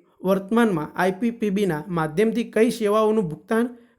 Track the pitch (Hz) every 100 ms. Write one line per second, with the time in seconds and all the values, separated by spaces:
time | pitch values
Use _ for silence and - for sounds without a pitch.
0 | _ - 180 190 190 226 226 165 151 -
1 | 185 190 233 233 208 196 190 151 190 170
2 | 156 156 226 233 233 214 233 226 202 214
3 | 214 220 170 156 - 226 247 - _